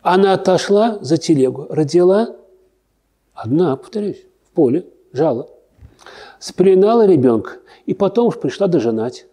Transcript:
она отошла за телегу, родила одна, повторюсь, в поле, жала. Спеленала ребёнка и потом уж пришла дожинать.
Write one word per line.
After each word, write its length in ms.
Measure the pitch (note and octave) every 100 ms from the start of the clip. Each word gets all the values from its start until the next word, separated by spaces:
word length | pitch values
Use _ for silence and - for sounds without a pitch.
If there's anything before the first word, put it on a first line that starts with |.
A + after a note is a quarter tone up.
она 300 | F3+ F#3 G3
отошла 640 | F#3 F#3+ F3+ - G3+ A#3 G#3
за 160 | A#2+ D#3
телегу, 500 | - D3+ B2+ B2+ D3+
родила 640 | C#3+ D3 E3 F3+ G3 A#3 - _ _ _ _ _ _ _ _ _
одна, 420 | - A2 D3 F3+
повторюсь, 520 | C3+ - G#2+ G#2 - _ _ _
в 40 |
поле, 360 | - C3+ C#3 - _ _
жала. 340 | B2+ D#3 A2+ - - _ _ - _ - - - _
Спеленала 680 | - - F#3 F#3+ G3+ A#3 G#3
ребёнка 460 | E3 B2+ A2+ - - _ - -
и 80 |
потом 320 | G3 G3 A#3 A#3
уж 120 | -
пришла 280 | F#3 - G3
дожинать. 600 | E3+ A2+ A2 A#2 - -